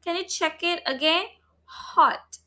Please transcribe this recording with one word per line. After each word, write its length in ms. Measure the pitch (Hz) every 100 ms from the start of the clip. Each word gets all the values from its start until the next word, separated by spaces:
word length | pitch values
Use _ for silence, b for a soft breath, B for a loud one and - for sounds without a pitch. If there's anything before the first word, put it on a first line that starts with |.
can 120 | - 349
you 100 | 370
check 380 | - 320 320
it 180 | 339 349 -
again? 400 | 262 302 330 381 - _ _ _
Hot. 720 | - - - - - - -